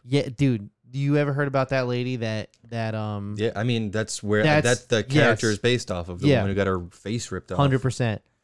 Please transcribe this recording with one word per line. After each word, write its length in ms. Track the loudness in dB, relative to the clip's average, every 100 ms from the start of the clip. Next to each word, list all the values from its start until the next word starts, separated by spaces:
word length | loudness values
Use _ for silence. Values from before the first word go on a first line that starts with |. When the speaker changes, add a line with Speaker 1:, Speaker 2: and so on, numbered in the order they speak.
Speaker 1:
Yeah, 240 | -2 -2 -2 0
dude. 340 | 0 0 -4 _ _
Do 60 | -4
you 180 | 0 2
ever 160 | 2
heard 140 | 0 0
about 220 | 0 0
that 180 | 0 0
lady 280 | -2 -2 -4
that, 320 | -4 -6 -8 _ -12
that, 260 | -6 -4 -4
um, 400 | -4 -6 -6 -2
Speaker 2:
Yeah, 140 | -2 -2
I 80 |
mean, 280 | -2 -2 -2
that's 320 | -4 -4 -6
where, 180 | 0 2
Speaker 1:
That's, 220 | 4 4 4
Speaker 2:
that's 180 | 0 0
the 180 | -2
character 420 | 2 4 4 4 0
Speaker 1:
yes. 60 |
Speaker 2:
is 60 | 2
based 320 | 2 0 -2
off 180 | -6 -6
of, 100 | -2
the 80 | 2
Speaker 1:
Yeah. 120 | 4
Speaker 2:
one 80 | 2
who 60 | 0
got 100 | 0
her 140 | 0 -4
face 400 | -12 -6 -6 -6
ripped 200 | -10 -8
off. 60 | 0
Speaker 1:
Hundred 240 | 2 2
percent. 380 | 0 -2 -2 -2 _ _